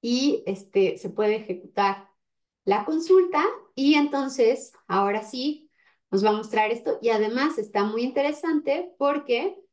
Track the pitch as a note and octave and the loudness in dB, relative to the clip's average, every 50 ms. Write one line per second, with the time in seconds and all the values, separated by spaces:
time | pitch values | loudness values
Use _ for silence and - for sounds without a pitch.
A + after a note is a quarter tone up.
0 | - A#3 A#3+ B3 C4+ D4 - - - - G3 G3 - - _ G3 F#3+ F3+ - - | -2 -2 -2 0 0 0 0 0 -4 -6 -6 -6 -8 -2 _ 2 2 2 0 -4
1 | - G3+ - - G#3+ G#3 G#3+ G#3+ G#3+ - F#3 F3+ - - _ - G3+ G3 G3 - | -8 -10 -4 -2 0 0 0 -2 -4 -8 -10 -10 -10 -10 _ 0 0 0 0 -4
2 | - _ _ _ _ _ _ _ _ _ _ _ _ - G3 G#3+ - - D#4 D#4+ | -10 _ _ _ _ _ _ _ _ _ _ _ _ 0 0 0 0 -2 -4 -4
3 | E4 - F#4 F#4+ F4+ F4 - D4+ E4 G#4+ - - - _ _ - C4+ C#4 D#4 D4 | 2 6 6 6 6 4 2 0 0 0 -2 -4 -16 _ _ 0 2 4 4 4
4 | C#4+ C#4+ C#4 C#4 C4+ C4+ C4 - A#3+ A3 C4 - - - - - _ _ E3+ G3 | 4 2 0 -2 -4 -4 0 2 4 4 4 2 -4 -12 -16 -20 _ _ 0 0
5 | G3 G3+ G3+ G#3+ G#3+ - - B3+ B3+ D4 D4+ - - _ _ _ _ _ _ _ | 2 2 0 -2 -4 -6 -8 -4 -4 -4 -4 -6 -12 _ _ _ _ _ _ _
6 | _ _ - G3 G3 G#3+ G#3 G#3+ A3 G#3+ - A3+ G#3+ G#3+ A3+ A#3 - - - - | _ _ -2 2 4 4 2 2 -2 -4 -2 0 0 0 -2 -4 -2 -4 -6 -2
7 | - A#3 A3+ G#3+ G#3+ G#3+ A#3 B3+ C#4 D#4 D#4+ - G#3 - - G#3 G3+ G#3+ G#3+ A3+ | 0 0 2 2 0 0 0 0 -2 -2 -2 -4 -6 -4 -2 -2 -2 0 -2 -2
8 | A#3+ C4 B3+ C#4 C#4 D4 D4+ - - E4 D#4+ D4+ D4+ - C#4 D#4+ F4+ F4+ - _ | -4 -2 0 0 0 0 -2 -2 -4 -2 -2 -2 0 0 -2 -2 -4 -10 -6 _
9 | C#4 C#4+ D4 D4 - - A#3+ A#3 D4 G4 F#4+ - - _ | -2 0 0 -2 -2 -2 -2 -2 -2 -4 -6 -8 -20 _